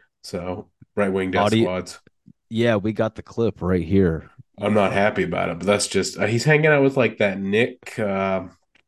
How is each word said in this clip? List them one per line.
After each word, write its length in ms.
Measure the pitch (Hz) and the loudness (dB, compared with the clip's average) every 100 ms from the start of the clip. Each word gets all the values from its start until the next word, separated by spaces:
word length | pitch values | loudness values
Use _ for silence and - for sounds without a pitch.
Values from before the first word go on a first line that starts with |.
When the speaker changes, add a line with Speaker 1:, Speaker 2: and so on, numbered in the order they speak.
| _ _ | _ _
Speaker 1:
So, 480 | - 95 90 92 - _ - | -12 -8 -8 -8 -12 _ -8
right-wing 380 | - 98 95 92 | -2 0 0 0
death 80 | 95 101 | 2 2
Speaker 2:
Audi- 180 | 110 | 2
Speaker 1:
squads. 360 | 104 92 92 - _ _ - _ _ | 2 -2 -8 -14 _ _ -20 _ _
Speaker 2:
Yeah, 280 | 110 120 107 | -2 0 2
we 160 | 101 | 0
got 220 | 107 110 - | -2 -4 -6
the 60 | |
clip 400 | - - 113 - | -10 -4 -4 -2
right 200 | 87 90 | 0 0
here. 460 | 80 95 92 80 - - - - | 2 4 4 0 -8 -20 -20 -6
Speaker 1:
I'm 140 | 101 | 0
not 180 | 107 95 | 2 2
happy 320 | 95 104 104 | 2 0 0
about 240 | 85 90 92 | -2 -2 -4
it, 100 | 85 | -2
but 80 | 92 | 0
that's 220 | 101 - | 0 0
just, 300 | 98 90 - | -2 -2 -2
uh, 80 | 110 | -2
he's 180 | 117 | 0
hanging 220 | 147 151 156 | 2 4 4
out 160 | 147 | 4
with, 140 | 135 135 | 2 2
like, 220 | 117 110 | 0 0
that 220 | 104 95 | -2 -2
Nick, 580 | 98 104 123 - - - | -2 0 0 -4 -14 -6
uh, 460 | 107 98 95 95 90 - _ _ | -4 -2 -2 -2 -6 -16 _ _